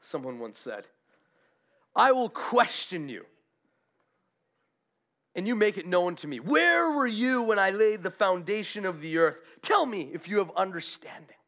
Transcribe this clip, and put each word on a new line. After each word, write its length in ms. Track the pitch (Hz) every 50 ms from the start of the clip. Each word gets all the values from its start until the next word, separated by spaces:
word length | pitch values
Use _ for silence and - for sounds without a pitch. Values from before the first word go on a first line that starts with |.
someone 380 | - - - 143 127 131 123 120
once 200 | 117 110 104 -
said. 280 | - 123 107 101 - _ _ _ _ _ _ _ _ _ _ _ _ _ _ _ _ _ _ _ _ _ -
"I 160 | - 226 269
will 180 | 262 254 240 214
question 800 | - - - - 233 240 233 - - - - - 185 170 147 139
you." 160 | 117 87 - - _ _ _ _ _ _ _ _ _ _ _ _ _ _ _ _ _ _ _ _ _ _ _ _ _ _ _ _ _ _ _ _ _ _ _ _ _ _ _ _ - 175
And 100 | 190 220
you 80 | 247
make 220 | 214 208 208 185 185
it 80 | 165
known 300 | 175 180 180 175 175 175
to 120 | - - 151
me. 120 | 139 113
Where 520 | 131 190 294 311 339 349 339 339 339 330
were 160 | 294 294 262 240
you 360 | 220 208 240 262 262 247 233
when 160 | 220 214 202
I 100 | 190 190
laid 320 | 196 208 220 214 214 202
the 80 | 170 185
foundation 760 | - - 208 190 185 180 170 170 208 214 208 - - 208 196
of 160 | 190 175 151
the 180 | 156 160 156 165
earth? 180 | 165 156 147 - - - - _
Tell 240 | - - 427 403 320
me 240 | 254 220 190 143 127
if 160 | 160 160 - 170
you 120 | 208 208
have 120 | 190 160 -
understanding. 800 | 175 190 190 180 170 - - - - - - - - 160 - - _ _